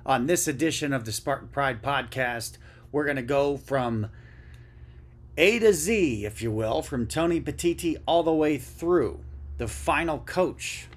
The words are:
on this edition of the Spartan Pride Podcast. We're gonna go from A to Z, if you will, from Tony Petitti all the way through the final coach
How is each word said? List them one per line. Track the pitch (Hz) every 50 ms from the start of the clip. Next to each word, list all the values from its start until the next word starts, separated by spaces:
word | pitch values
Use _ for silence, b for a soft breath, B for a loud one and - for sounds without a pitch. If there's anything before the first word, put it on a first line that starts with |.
| B
on | - 135 123 123
this | 151 175 170 -
edition | 160 147 117 156 160 143 - 151 143
of | 139 127 110
the | 110
Spartan | 104 - - 147 139 135 - -
Pride | - 143 139 135 123 110
Podcast. | 117 135 143 135 127 113 - 127 131 120 120 117 117 - - B B B B B B B
We're | - 143 151
gonna | 147 143 135
go | 120 120 139 139 143 143 143
from | 135 - - 143 135 123 120 117 110 104 107 B B B B B B B B B B B B B B B B B B B B B B - - - 151
A | 165 196 226 233
to | 220 214
Z, | 196 151 151 196 233 214 180 143 117 104 101
if | 104 - -
you | 113 113
will, | 110 110 113 110 117 156
from | 151 - 143 123 117
Tony | 113 - 156 165 170 170 160
Petitti | 139 151 143 - - 170 170 165 175 165 147 - -
all | - 160 170
the | 160 165 160
way | 156 151 151 151 135
through | - - - - 165 170 180 165 123 95 - - - - - - - - -
the | - 120 110
final | - - - 165 151 147 170 165 151 139
coach | 131 - - 180 185 139 - - - - - - - - -